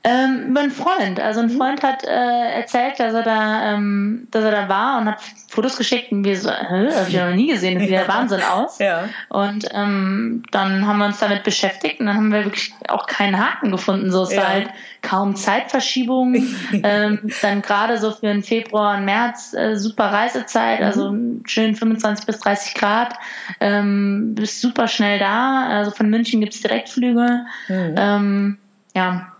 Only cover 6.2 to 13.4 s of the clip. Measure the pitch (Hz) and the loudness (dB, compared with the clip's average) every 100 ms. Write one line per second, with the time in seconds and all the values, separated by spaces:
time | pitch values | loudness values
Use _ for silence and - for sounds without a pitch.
6.2 | 196 190 196 - - 180 233 302 180 175 | 0 0 -2 -4 -2 0 2 2 0 0
7.2 | 175 180 285 240 185 185 196 185 185 202 | 2 2 2 2 0 0 2 2 2 0
8.2 | 254 196 185 185 285 - 196 170 202 - | 0 0 0 0 -2 -2 0 0 -4 -10
9.2 | - - 202 208 208 202 202 196 190 196 | -6 -2 0 -2 -6 -4 -2 0 0 0
10.2 | 233 233 - 202 196 190 208 202 208 208 | -2 -4 -2 -2 0 2 2 2 0 0
11.2 | 214 202 208 202 196 - - - 214 208 | 0 0 0 0 -2 -2 -6 -2 0 2
12.2 | 214 208 202 - - - - - - - | 2 2 0 -4 -8 -10 -4 -4 -2 -2
13.2 | 202 190 | 0 2